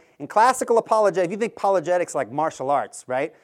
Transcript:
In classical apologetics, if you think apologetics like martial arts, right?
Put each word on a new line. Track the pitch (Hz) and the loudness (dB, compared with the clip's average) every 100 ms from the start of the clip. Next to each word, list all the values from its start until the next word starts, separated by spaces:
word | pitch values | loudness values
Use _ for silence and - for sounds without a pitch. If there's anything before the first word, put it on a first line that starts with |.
| _ - | _ -16
In | 143 | -2
classical | 208 240 254 247 226 | 4 4 4 2 0
apologetics, | - 220 202 175 170 | 2 2 2 2 -2
if | |
you | 202 | -2
think | 226 | -6
apologetics | - 202 190 160 180 170 | -2 0 0 0 -2 -2
like | 151 110 | -4 -4
martial | 139 156 - 131 | -2 -4 -4 -2
arts, | 139 104 - - | -2 -4 -10 -6
right? | 127 156 - | -4 -4 -10